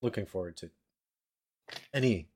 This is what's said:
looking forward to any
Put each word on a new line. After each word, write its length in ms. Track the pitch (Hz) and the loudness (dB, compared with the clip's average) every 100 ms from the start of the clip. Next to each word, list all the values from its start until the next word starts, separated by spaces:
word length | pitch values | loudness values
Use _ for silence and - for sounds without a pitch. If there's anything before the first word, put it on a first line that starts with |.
looking 240 | 120 113 98 | -2 -2 -4
forward 300 | 95 87 - | -4 -6 -8
to 120 | 85 - _ _ _ _ _ _ _ _ - - - | -16 -18 _ _ _ _ _ _ _ _ -16 -16 -6
any 360 | 139 127 95 78 | 2 4 4 -2